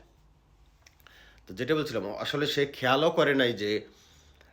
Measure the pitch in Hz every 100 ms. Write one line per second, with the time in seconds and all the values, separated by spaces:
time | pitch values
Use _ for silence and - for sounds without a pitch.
0 | - _ _ _ _ _ - _ - _
1 | - - - - - 95 127 156 131 113
2 | 98 107 - 143 147 143 143 - 127 135
3 | 160 165 147 135 123 107 104 104 - -
4 | - - - - -